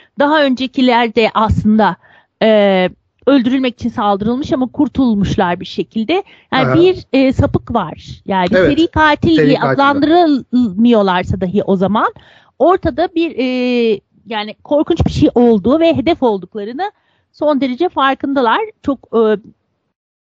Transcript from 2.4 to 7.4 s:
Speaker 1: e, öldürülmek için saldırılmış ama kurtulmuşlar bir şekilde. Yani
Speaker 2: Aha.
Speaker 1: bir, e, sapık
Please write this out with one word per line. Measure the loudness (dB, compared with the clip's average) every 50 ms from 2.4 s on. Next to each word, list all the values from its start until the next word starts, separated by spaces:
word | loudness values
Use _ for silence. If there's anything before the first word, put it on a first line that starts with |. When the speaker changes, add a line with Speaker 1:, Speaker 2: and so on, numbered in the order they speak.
| 2
Speaker 1:
e, | 2 4 4 4 2 2 2 0 -2 -4 _ _ _ _ _ 0
öldürülmek | 2 2 2 2 2 0 -2 -2 -4 -4
için | -6 -8 -8
saldırılmış | -6 -4 -2 -2 -2 0 -2 -2 -4 -4 -4 -4 -4
ama | -4 -4
kurtulmuşlar | -4 -2 -2 -2 -2 0 0 0 0 0 0 0 -2 0 0 0 -2 -2 -4
bir | -8
şekilde. | -10 -8 -8 -8 -6 -6 -6 -4 -2 -2 -4 -4 _ -14 _ _ _ -4
Yani | -2 0
Speaker 2:
Aha. | 2 2
Speaker 1:
bir, | 4 4 2 2 0 -4 _ 0
e, | 2 2 2 2
sapık | 0